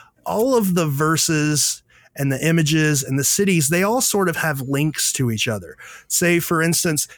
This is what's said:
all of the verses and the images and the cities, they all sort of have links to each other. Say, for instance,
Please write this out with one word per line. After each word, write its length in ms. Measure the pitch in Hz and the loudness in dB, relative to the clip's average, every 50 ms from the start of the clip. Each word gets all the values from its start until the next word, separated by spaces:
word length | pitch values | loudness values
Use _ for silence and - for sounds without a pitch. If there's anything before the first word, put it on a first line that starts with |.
| - - _ _ _ | -20 -20 _ _ _
all 300 | - 170 208 226 269 262 | -4 -2 0 0 2 2
of 180 | 233 214 190 175 | 2 2 2 2
the 120 | 185 165 | 2 2
verses 960 | 151 139 139 156 156 160 151 - - 160 151 151 151 151 143 - - - - - _ _ - - _ _ | 0 0 2 2 2 2 2 2 0 0 0 0 0 0 0 0 -2 -4 -6 -12 _ _ -20 -20 _ _
and 140 | - 139 139 135 | -4 -2 -2 0
the 140 | 123 131 | 0 0
images 560 | 160 165 165 160 143 156 160 156 151 151 135 131 | 2 2 2 2 2 2 2 2 2 2 0 -2
and 160 | - 135 139 | -2 -2 -2
the 60 | 135 | 0
cities, 440 | - - - 202 196 185 165 143 - | 0 0 0 2 2 2 2 2 2
they 140 | 170 175 190 | 0 0 0
all 180 | 208 226 262 | 0 0 0
sort 280 | 247 - - 202 190 175 | 0 0 0 0 0 0
of 80 | 160 | 0
have 240 | - - 160 147 135 131 | -2 -2 -2 -4 -4 -4
links 500 | 131 139 139 151 156 147 - - - - | -4 -2 0 0 -2 -2 -2 -4 -4 -2
to 180 | - 135 120 | -2 -2 -2
each 180 | 113 104 - 123 | -2 -2 -2 -2
other. 280 | 110 101 87 80 - - - - - - - - | -4 -4 -6 -10 -16 -20 -20 -20 -20 -20 -12 -6
Say, 320 | - - 180 170 175 170 | -4 0 2 2 2 2
for 200 | 165 - 175 160 | 2 0 0 0
instance, 480 | 160 170 170 - - 175 156 147 - - - | 0 0 0 0 0 0 -2 -2 -4 -6 -4